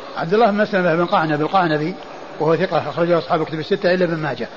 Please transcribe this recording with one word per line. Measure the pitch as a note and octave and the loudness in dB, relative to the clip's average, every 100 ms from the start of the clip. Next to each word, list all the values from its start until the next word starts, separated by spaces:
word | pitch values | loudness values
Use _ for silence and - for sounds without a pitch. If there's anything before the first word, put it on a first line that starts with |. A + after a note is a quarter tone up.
| - - | -12 -8
عبد | E3 | 0
الله | G#3 A3+ | 4 4
بن | G#3 | 4
مسلمة | G#3 G3+ F3+ E3 | 0 2 2 2
بن | F3 | 2
قعنب | G3 D#3+ D3 | 2 2 0
القعنبي، | D#3 F#3+ E3+ D3+ D#3+ - - - - - | 2 2 2 0 -2 -6 -14 -16 -16 -2
وهو | D#3 E3 | 0 2
ثقة | F#3 D#3+ C#3 | 0 -2 -2
أخرجه | D#3 E3+ E3+ | -2 2 2
أصحاب | - E3 | 2 -2
كتب | D#3 D#3 | -2 -6
الستة | D3 G3 F3 | -2 0 2
إلا | F#3 F3 | 2 0
ابن | E3 | 0
ماجه. | D3+ A#2+ A2 | -4 -6 -8